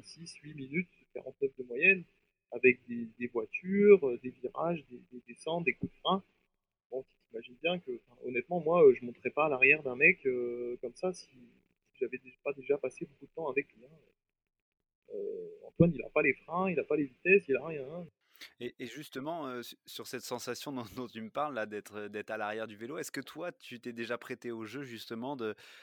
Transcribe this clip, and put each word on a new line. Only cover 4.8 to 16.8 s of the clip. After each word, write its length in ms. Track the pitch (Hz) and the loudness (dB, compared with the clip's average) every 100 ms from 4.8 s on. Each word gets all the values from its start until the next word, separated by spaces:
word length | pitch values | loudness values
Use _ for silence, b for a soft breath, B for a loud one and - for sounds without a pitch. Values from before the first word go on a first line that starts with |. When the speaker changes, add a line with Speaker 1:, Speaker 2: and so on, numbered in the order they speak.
| 135 | -6
Speaker 1:
des, 100 | 123 123 | -20 -18
des 100 | 123 - | -18 -18
descentes, 380 | 120 156 170 170 | -12 -6 -2 -2
des 100 | - | -2
coups 140 | - | -8
de 60 | - | -4
frein. 160 | 151 190 - _ _ _ _ _ _ | 0 0 -2 _ _ _ _ _ _
Bon, 120 | 131 | -10
tu 100 | - _ _ | -10 _ _
t'imagines 340 | 113 123 123 | -14 -14 -4
bien 140 | 165 180 | -2 -2
que, 120 | 135 120 | -6 -10
enfin, 180 | - - 123 | -12 -14 -6
honnêtement, 320 | 127 - 175 | -4 -2 -2
moi, 160 | 156 175 | 2 10
euh, 100 | 143 120 | 10 10
je 60 | 123 | 0
monterais 280 | 117 127 - | -6 -4 0
pas 80 | 156 | 2
à 20 | |
l'arrière 320 | 127 135 151 | 6 6 6
d'un 140 | 139 123 | 2 4
mec, 200 | 160 185 135 | 6 6 0
euh, 520 | 123 120 120 120 123 | 0 -2 -4 -6 -6
comme 140 | 123 - | -8 -4
ça 160 | 185 | -4
si, 140 | 180 - | -4 -14
si 680 | 127 120 _ _ _ _ _ | -20 -20 _ _ _ _ _
j'avais 200 | 120 127 | -6 -6
dé-, 200 | 131 - | -14 -10
pas 100 | 143 | -8
déjà 240 | 143 131 139 | -8 -2 -2
passé 280 | 131 - 165 | -2 -8 -14
beaucoup 220 | _ 139 | _ -16
de 80 | - | -8
temps 120 | 156 | -4
avec 160 | 131 143 | -4 -4
lui, 100 | 110 120 | _ -20
hein. 120 | - _ _ _ _ _ _ _ _ _ _ - | -20 _ _ _ _ _ _ _ _ _ _ -12
Euh, 360 | 107 101 98 87 - 110 | -8 -6 -8 -12 -16 -18
Antoine, 260 | - 170 135 | 4 4 4
il 80 | |
a 60 | 117 | -2
pas 120 | 151 | 2
les 140 | 143 - | 2 0
freins, 260 | - 170 190 | -4 -2 -2
il 100 | |
a 40 | 156 | -2